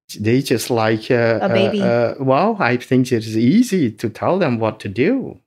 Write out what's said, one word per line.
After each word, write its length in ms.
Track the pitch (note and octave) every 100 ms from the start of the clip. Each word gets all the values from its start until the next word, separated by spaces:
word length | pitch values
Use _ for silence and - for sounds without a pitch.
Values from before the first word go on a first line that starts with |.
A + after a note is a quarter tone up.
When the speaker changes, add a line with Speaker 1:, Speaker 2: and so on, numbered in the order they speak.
| - -
Speaker 1:
they 240 | G#2 B2+
just 280 | C3+ A#2+ -
like, 420 | A#2+ A2 A2 -
uh, 280 | B2 A#2 A2
Speaker 2:
A 80 | G3
baby. 320 | - G3+ G#3
Speaker 1:
uh, 40 | F#3+
uh, 300 | A#2+ A#2 -
well, 360 | C3 C3+ G3+ G#3+
I 180 | B2 B2
think 340 | - C3 B2+
it 140 | A#2+ A2
is 100 | A2
easy 540 | A#2+ G3+ B3 F#3+ B2
to 180 | G#2+ A2+
tell 300 | - A2+ F#3
them 180 | E3 A#2
what 220 | A2 A2
to 60 | G#2+
do. 520 | G2 D#3 C4 F3+ -